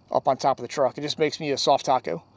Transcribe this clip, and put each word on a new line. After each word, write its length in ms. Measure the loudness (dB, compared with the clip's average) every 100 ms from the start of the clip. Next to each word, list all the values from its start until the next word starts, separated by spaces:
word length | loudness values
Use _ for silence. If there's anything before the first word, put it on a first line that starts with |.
| _
up 160 | 0 0
on 100 | 0
top 220 | 0 -2
of 40 |
the 60 | -4
truck, 300 | 0 0 0
it 40 |
just 160 | -6 -2
makes 200 | -2 -2
me 140 | -4
a 40 | 0
soft 300 | 2 2 2
taco. 380 | 0 -2 -6 -10